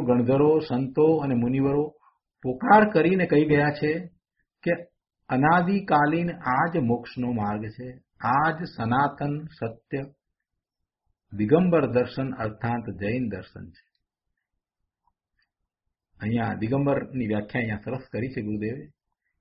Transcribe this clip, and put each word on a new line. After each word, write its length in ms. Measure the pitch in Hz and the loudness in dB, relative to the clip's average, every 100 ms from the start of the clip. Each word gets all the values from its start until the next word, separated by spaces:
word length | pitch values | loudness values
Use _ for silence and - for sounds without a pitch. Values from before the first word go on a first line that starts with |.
ગણધરો, 500 | 123 123 120 135 151 156 | 4 2 4 4 4 4
સંતો 460 | 156 127 131 151 156 160 | 0 -4 -2 4 4 4
અને 140 | 139 120 | 0 0
મુનિવરો 480 | 120 135 139 143 151 - _ _ _ _ 127 | 0 0 2 0 -2 -6 _ _ _ _ -6
પોકાર 380 | 127 - 208 208 | -2 6 6 6
કરીને 360 | 160 165 190 170 | 4 2 2 2
કહી 180 | 147 151 | 2 4
ગયા 300 | 147 147 147 | 4 2 0
છે 120 | 151 165 180 _ _ _ _ _ | -2 -2 -8 _ _ _ _ _
કે 100 | - - - _ _ _ - | -4 -4 -6 _ _ _ -4
અનાદિકાલીન 1000 | 131 147 180 175 202 - 151 147 165 175 170 123 | 0 4 4 2 -2 2 2 2 0 -2 -4 -2
આ 160 | 131 170 | 0 0
જ 40 | 165 | 0
મોક્ષનો 480 | 117 120 - 127 123 | 0 -2 -4 -8 -4
માર્ગ 300 | 117 104 107 110 | -4 -4 -4 -8
છે, 180 | 113 127 127 _ _ 117 | -12 -16 -16 _ _ -2
આ 200 | 135 156 | 0 0
જ 80 | 160 165 | -2 -8
સનાતન 680 | - 113 127 143 - 147 147 156 | -6 -2 0 0 -2 -6 -6 -10
સત્ય 540 | - 113 - _ 139 139 - _ _ _ _ _ _ _ _ _ _ _ | -8 -10 -10 _ -10 -10 -16 _ _ _ _ _ _ _ _ _ _ _
દિગંબર 500 | 101 107 160 185 165 127 | -4 4 4 6 4 2
દર્શન 380 | 120 120 - 131 - | 0 0 -2 -6 -6
અર્થાત 500 | 110 - 117 120 110 90 | -8 -4 -4 -4 -6 -6
જૈન 260 | 101 127 117 | -4 -4 -4
દર્શન 360 | 95 - - 92 | -8 -12 -18 -18
છે. 120 | - _ _ _ _ _ _ _ _ _ _ _ _ _ _ _ _ _ _ _ _ _ _ _ _ | -20 _ _ _ _ _ _ _ _ _ _ _ _ _ _ _ _ _ _ _ _ _ _ _ _
અહીંયા 400 | 107 117 110 98 | -4 -2 -2 -4
દિગંબરની 680 | 110 139 143 139 - 131 110 | -2 0 0 -2 -4 -6 -4
વ્યાખ્યા 340 | 107 107 127 | -4 -4 -4
અહીંયા 220 | 113 104 113 | -4 -6 -8
સરસ 200 | 127 - | -10 -8
કરી 240 | - 131 | -8 -6
છે 80 | 131 | -6
ગુરુદેવે 440 | 104 107 107 135 151 _ _ _ _ _ | -6 -4 -6 -8 -12 _ _ _ _ _